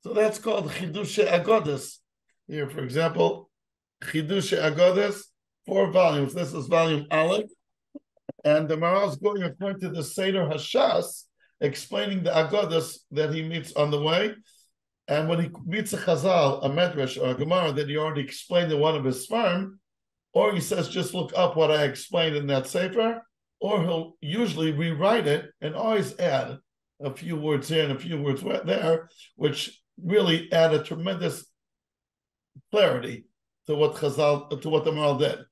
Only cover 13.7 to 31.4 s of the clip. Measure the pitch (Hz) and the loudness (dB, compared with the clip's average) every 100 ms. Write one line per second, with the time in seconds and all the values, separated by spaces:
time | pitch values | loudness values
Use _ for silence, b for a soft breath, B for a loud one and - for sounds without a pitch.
13.7 | - 147 147 151 170 214 214 b b b | 0 0 2 0 0 0 -4 b b b
14.7 | _ _ _ - 147 160 170 170 - - | _ _ _ -2 -2 0 0 -2 -4 -6
15.7 | 196 - - - 165 170 180 143 - 139 | -6 -4 -4 0 2 4 4 4 2 -2
16.7 | 143 180 151 131 - 127 127 147 185 165 | 2 0 2 -4 -2 -2 0 0 2 2
17.7 | 139 143 147 156 147 135 - - 175 170 | -2 -2 -2 -2 -4 -6 -10 0 0 2
18.7 | 151 151 156 131 123 - 226 214 180 190 | 2 2 2 -2 -4 -4 0 0 0 -4
19.7 | - _ _ _ _ _ - 214 190 143 | -10 _ _ _ _ _ 2 2 2 -2
20.7 | 185 160 180 170 185 160 - 175 156 156 | -2 -2 -4 -4 -4 -4 0 2 4 4
21.7 | 151 143 - - 175 165 147 143 135 131 | 4 2 -2 -4 -2 0 -2 0 -2 0
22.7 | 180 185 208 226 226 - _ _ _ 196 | -4 -2 0 0 -2 -10 _ _ _ -2
23.7 | 208 165 165 165 _ 147 190 233 151 160 | 0 0 -2 -6 _ -6 -2 -2 0 -2
24.7 | 147 170 156 190 233 156 147 - _ 151 | 0 -2 0 2 2 2 0 -2 _ -8
25.7 | 156 220 220 185 - 175 135 117 131 _ | -4 0 0 -2 -2 0 0 -2 -10 _
26.7 | _ _ _ 143 139 165 160 151 143 123 | _ _ _ -10 -8 -8 -4 0 0 0
27.7 | 160 151 135 - 160 143 131 - 139 156 | 0 0 -2 -4 -4 -2 -2 -2 -4 0
28.7 | 190 160 165 - B B _ 147 143 - | 0 2 0 -2 B B _ -2 -2 -8
29.7 | - _ - 175 208 185 165 - 165 165 | -12 _ -12 0 2 4 0 2 4 4
30.7 | 156 - - 170 185 175 - | 4 -2 -6 -6 -4 -4 -6